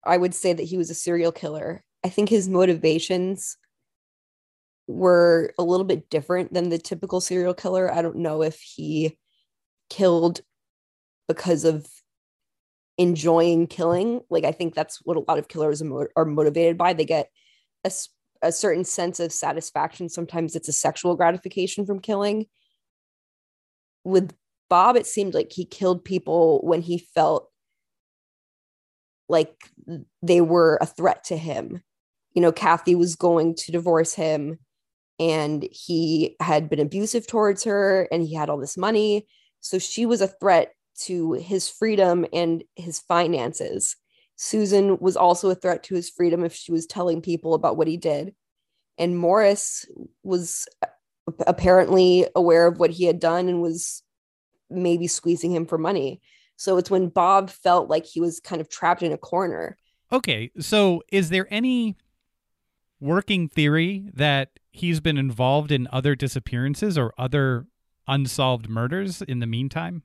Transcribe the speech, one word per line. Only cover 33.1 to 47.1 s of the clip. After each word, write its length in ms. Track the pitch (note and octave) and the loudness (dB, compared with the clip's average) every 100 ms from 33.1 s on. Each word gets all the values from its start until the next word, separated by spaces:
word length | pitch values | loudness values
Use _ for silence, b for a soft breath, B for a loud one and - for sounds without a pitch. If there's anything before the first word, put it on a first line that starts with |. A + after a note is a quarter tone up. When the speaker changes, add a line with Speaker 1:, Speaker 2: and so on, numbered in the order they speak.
Speaker 1:
going 400 | E3 F3+ E3+ E3 | 2 2 4 2
to 180 | E3 - | -2 -6
divorce 420 | E3+ E3+ E3 E3 | -4 0 2 0
him, 440 | - D#3+ D3+ D3 E3 _ _ _ _ _ _ | -2 -2 -2 -4 -10 _ _ _ _ _ _
and 500 | E3 D#3+ D3 D3+ - | -2 0 -2 -4 -6
he 640 | - - E3+ D#3+ D#3+ D#3+ - | -12 -6 -2 0 0 -2 -4
had 280 | E3 D3+ D#3 | 0 0 0
been 120 | D3+ | -2
abusive 480 | C#3+ F#3+ G#3+ A#3+ A3 | -2 -2 -2 -4 -2
towards 340 | A3+ G#3+ G3 | 0 0 0
her, 460 | A3+ G3+ G3 F#3+ F3 | -2 0 2 2 0
and 140 | E3+ | -2
he 100 | E3 | -2
had 140 | D#3 D3 | -4 -4
all 100 | D3 | -4
this 180 | C#3 - | -6 -4
money. 500 | F#3+ A3+ G#3+ G#3 G#3 _ _ _ | 0 0 2 -2 -4 _ _ _
So 180 | - F#3+ | -6 -4
she 260 | - - | -4 -4
was 160 | A3+ A#3 | 0 0
a 60 | F#3+ | 0
threat 480 | - G3+ E3+ - _ _ - | 0 4 4 2 _ _ -14
to 320 | - F3+ D#3+ | -8 -4 -2
his 340 | D3+ E3+ F#3+ - | -4 -4 -4 -4
freedom 580 | - A3 G#3 F#3 F3 E3 | -4 0 4 4 4 0
and 320 | E3+ E3+ E3 - | -2 -2 -2 -6
his 240 | - E3+ D#3 | -16 -12 -12
finances. 960 | - E3+ E3+ D#3+ A#2+ - - - - - _ _ _ | -2 0 2 0 -4 -6 -8 -4 -6 -8 _ _ _
Susan 640 | _ - G#3+ G#3 G3 G3 F#3+ | _ -4 -2 2 4 4 2
was 180 | F#3 - | 0 4
also 340 | F3+ F3+ G3 | 4 4 0
a 40 | |
threat 300 | F#3 F#3 E3+ | -2 -2 -4
to 100 | - | -4
his 160 | F#3 F3 | -6 -6
freedom 340 | - F3 E3+ | 0 0 2
if 100 | E3+ | -2
she 180 | - - | -6 -4
was 140 | E3 E3 | -4 -4
telling 340 | G#3 F3+ | -4 -2